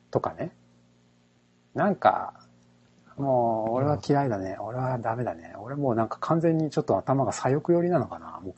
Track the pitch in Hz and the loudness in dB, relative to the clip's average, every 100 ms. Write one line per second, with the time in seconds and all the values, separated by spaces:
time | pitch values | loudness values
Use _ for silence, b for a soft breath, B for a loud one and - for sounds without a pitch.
0 | _ - - 82 156 - _ _ _ _ | _ -2 -2 -6 -10 -10 _ _ _ _
1 | _ _ _ _ _ _ _ - 190 190 | _ _ _ _ _ _ _ 0 0 4
2 | - 92 92 - - _ _ _ _ _ | 4 2 -2 -12 -20 _ _ _ _ _
3 | - - 139 127 117 110 110 123 143 147 | -16 -4 2 2 2 0 0 0 0 0
4 | - 143 139 101 95 95 104 127 127 127 | 2 2 2 -2 -4 -8 -8 -4 -4 -2
5 | 113 117 113 82 - - 110 143 139 113 | -4 -2 -4 -6 -12 -14 -10 -2 0 2
6 | 110 - - 165 165 160 156 - 147 98 | 0 -2 0 2 4 2 2 0 0 0
7 | - 135 117 - 123 143 - 170 175 170 | 2 0 0 0 0 0 2 2 4 0
8 | 95 - - - 95 | 0 -8 -14 -14 -14